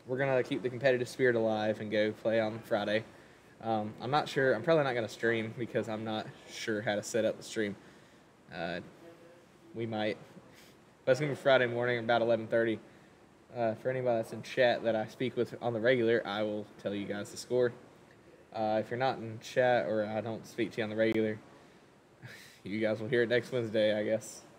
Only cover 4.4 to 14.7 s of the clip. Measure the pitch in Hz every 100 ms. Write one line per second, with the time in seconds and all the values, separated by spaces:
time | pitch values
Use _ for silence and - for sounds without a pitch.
4.4 | 131 110 123 165 139 120 107 - 113 117
5.4 | 110 113 113 117 110 110 113 110 117 -
6.4 | - - - 107 110 104 - 113 107 -
7.4 | - 113 104 98 - - - - - -
8.4 | - 85 85 87 87 - - - - -
9.4 | - - - 113 113 110 107 - - -
10.4 | - - - - - - - 131 147 127
11.4 | 139 131 123 120 123 120 113 117 113 113
12.4 | 110 117 113 107 - - - - - -
13.4 | - 120 113 110 127 131 123 117 110 113
14.4 | - - 120